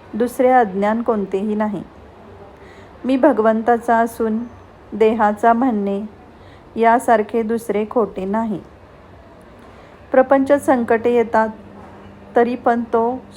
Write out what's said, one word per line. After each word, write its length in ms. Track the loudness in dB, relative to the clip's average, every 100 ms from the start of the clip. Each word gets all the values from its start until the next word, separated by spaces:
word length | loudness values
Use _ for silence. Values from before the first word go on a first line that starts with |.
| -12
दुसरे 360 | -4 -4 0 4
अज्ञान 520 | 4 2 0 -2 -2
कोणतेही 540 | -2 -4 -4 -4 -4 -2
नाही. 280 | -4 -6 -10 -20 -20 -20 -20 -20 -20 -20 -20 -20 -20 -10 -2
"मी 120 | 2
भगवंताचा 800 | 4 4 2 2 0 0 2 0
असून 420 | 0 -2 -4 -2 -6 -16 -20 -20 -14
देहाचा" 600 | 0 2 2 0 2 2
म्हणणे 480 | 2 0 0 -2 -4 -8 -14 -20 -20 -20 -20 -14 0
यासारखे 680 | 2 2 2 2 2 -4
दुसरे 440 | -2 -4 -4 -4 -2
खोटे 360 | -2 -2 -4 -6
नाही. 340 | -4 -4 -8 -10 -20 -20 -20 -20 -20 -20 -20 -20 -20 -20 -20 -20 -20 0
प्रपंचात 480 | 0 2 2 2 0
संकटे 540 | 2 0 0 0 0
येतात 360 | 0 0 0 -2 -6 -20 -20 -20 -20 -20 -20 -2 0
तरी 200 | 0 0
पण 260 | -2 -2
तो 360 | -2 -2 -2 -4 -12